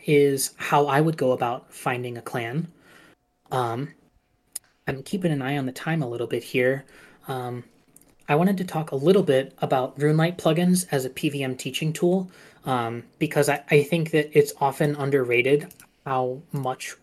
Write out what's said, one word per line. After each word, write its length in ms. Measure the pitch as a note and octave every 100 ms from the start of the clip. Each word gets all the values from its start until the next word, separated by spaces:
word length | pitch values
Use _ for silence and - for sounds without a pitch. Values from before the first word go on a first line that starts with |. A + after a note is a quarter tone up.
| -
is 480 | D3 C#3+ C#3 - -
how 300 | - D3+ D3
I 140 | C#3
would 160 | D#3+ D#3
go 140 | B2+
about 400 | B2+ A#2+ B2+ -
finding 460 | - C#3+ B2 B2 A#2
a 40 |
clan. 440 | - C3 A#2 C#3 F3 - _ - - _ _ _ -
Um, 380 | C3 A#2+ A#2 D3 - _ _ _ _ _ - _ _ -
I'm 160 | C3+
keeping 260 | - F#3+ F3+
an 100 | D3
eye 160 | C3 C#3+
on 100 | C3
the 60 |
time 300 | C3 D#3+ E3
a 60 | B2
little 180 | A#2+ A2+
bit 160 | C#3
here. 420 | - B2+ B2+ C3+ - - - _ -
Um, 340 | C3 B2 B2 - _ _ _ _ _ -
I 60 |
wanted 240 | D3 F#3 F#3+
to 60 |
talk 260 | F3+ D#3+ D#3+
a 60 | C3+
little 260 | D3 G3
bit 320 | F3 C3 C3+ -
about 380 | - C3+ B2+ -
Runelight 360 | D3 D#3 E3 F3+
plugins 500 | E3 D#3+ F3+ F3+ -
as 140 | C#3+
a 60 | B2+
P 180 | - D#3
V 160 | C#3
M 120 | C3+ B2+
teaching 360 | C#3 C3 D#3+
tool, 360 | D#3 F3 F#3 F#3 - - -
um, 400 | D3+ B2+ A2+ A#2+ - -
because 280 | D#3 D3+ C#3+
I, 140 | C#3+ -
I 140 | D3+
think 260 | D3 E3+ D#3+
that 260 | D#3 D3 D3+
it's 160 | C#3+ -
often 360 | C#3 C3+ D3+ D3
underrated 760 | C#3 C#3 A#2+ A#2+ B2+ D3 E3+ - - _
how 380 | C#3 C3 B2+ C3 E3+
much 460 | C#3+ B2+ C3 - -